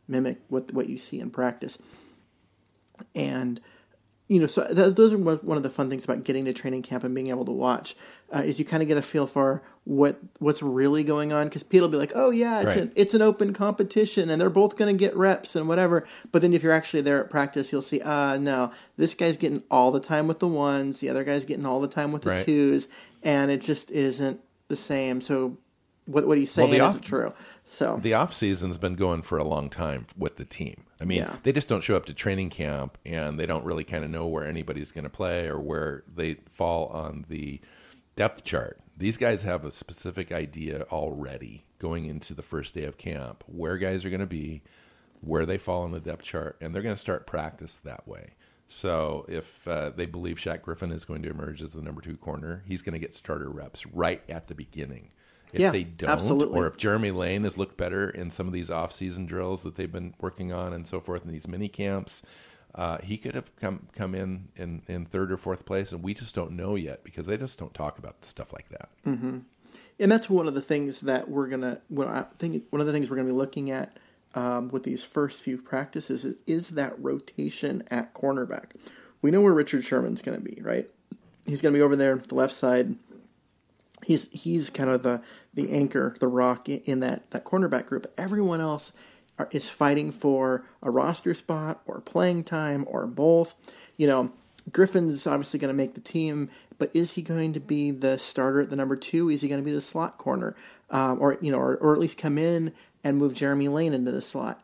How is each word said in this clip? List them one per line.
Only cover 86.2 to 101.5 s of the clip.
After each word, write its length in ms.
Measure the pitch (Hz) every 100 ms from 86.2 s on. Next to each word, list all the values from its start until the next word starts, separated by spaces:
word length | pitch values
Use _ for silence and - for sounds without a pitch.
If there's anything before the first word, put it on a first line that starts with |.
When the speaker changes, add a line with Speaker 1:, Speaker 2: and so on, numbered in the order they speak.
Speaker 1:
the 80 | 127
rock 380 | 123 127 123 -
i-, 140 | 139
in 160 | - 131
that, 300 | 127 127 -
that 140 | -
cornerback 420 | - 190 175 127 -
group. 260 | 131 - -
Everyone 420 | 185 208 190 165
else 320 | 160 147 - - - - _ -
are, 100 | 151
is 200 | 143 -
fighting 400 | - 143 147 151
for 560 | - 147 135 131 127 - _
a 80 | -
roster 420 | 127 143 165 175
spot 480 | 165 - 156 156 - -
or 160 | -
playing 420 | - 170 180 175
time 400 | 165 160 151 143 -
or 200 | - 240
both. 480 | 226 156 165 165 - - - - -
You 100 | 147
know, 260 | 131 - - _ - -
Griffin's 560 | - 190 185 165 143 156
obviously 320 | 143 139 143
gonna 140 | 139
make 220 | 139 135
the 80 | -
team, 480 | - 165 156 147 139 - _ -
but 140 | 147
is 200 | 165 170
he 100 | 180
going 320 | 160 165 160
to 60 | 151
be 300 | 139 147 143
the 260 | 131 135 131
starter 420 | - - 131 139
at 80 | 139
the 80 | 139
number 200 | 135 135
two? 340 | - 165 170
Is 100 | 143
he 80 | 139
gonna 140 | 139
be 100 | 143
the 80 | 147
slot 380 | 143 160 165 -
corner, 360 | 131 127 117 - - - -
um, 280 | 135 131 127
or, 180 | 143 131
you 100 | 151